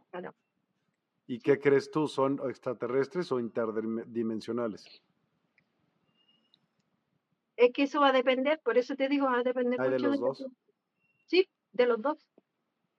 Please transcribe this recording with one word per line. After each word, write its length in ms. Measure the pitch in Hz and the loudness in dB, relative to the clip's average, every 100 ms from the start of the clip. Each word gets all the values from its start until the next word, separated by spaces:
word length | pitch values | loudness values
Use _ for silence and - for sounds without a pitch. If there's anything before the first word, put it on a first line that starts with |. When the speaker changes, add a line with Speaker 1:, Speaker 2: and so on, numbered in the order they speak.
| _ | _
Speaker 1:
Claro. 220 | 180 156 - _ _ _ _ _ _ _ _ - | -14 -14 -18 _ _ _ _ _ _ _ _ -12
Speaker 2:
¿Y 120 | 117 | -4
qué 200 | 143 139 | 2 2
crees 320 | 143 135 139 | 4 4 2
tú? 160 | 151 147 | -2 -2
¿Son 320 | - 135 139 135 | 0 0 0 -4
extraterrestres 840 | 113 127 110 117 131 135 180 170 | -6 -8 -6 -4 -2 -2 -4 -4
o 80 | 127 | -4
interdimensionales? 1500 | 117 120 110 107 113 113 120 113 113 110 117 117 117 92 - - _ _ _ _ _ _ _ _ _ _ _ _ _ _ _ _ _ _ _ _ _ _ _ _ _ - | -4 -4 -4 -4 -4 -6 -6 -6 -4 -4 -6 -6 -6 -8 -16 -20 _ _ _ _ _ _ _ _ _ _ _ _ _ _ _ _ _ _ _ _ _ _ _ _ _ 2
Speaker 1:
Es 160 | 247 | 4
que 100 | 269 | 4
eso 160 | 277 302 | 0 4
va 80 | 277 | 4
a 40 | |
depender, 460 | 254 247 254 269 311 | 4 2 2 0 0
por 140 | - 226 | 0 0
eso 180 | 247 277 | 0 -2
te 140 | 269 | 0
digo, 160 | 285 269 | 2 2
va 140 | 247 | 0
a 40 | |
depender 360 | 247 254 247 247 | 0 0 -2 0
Speaker 2:
¿Hay 100 | 262 | 0
de 60 | 262 | 0
Speaker 1:
mucho 40 | |
Speaker 2:
los 120 | 277 | 0
Speaker 1:
de 60 | 277 | 0
Speaker 2:
dos? 260 | 262 262 262 - _ _ _ _ _ _ _ | -2 -4 -12 -16 _ _ _ _ _ _ _
Speaker 1:
Sí, 240 | 359 - _ _ | 0 0 _ _
de 120 | - 247 | 0 0
los 140 | 226 | 0
dos. 160 | 269 311 _ _ _ _ _ _ _ | -2 -6 _ _ _ _ _ _ _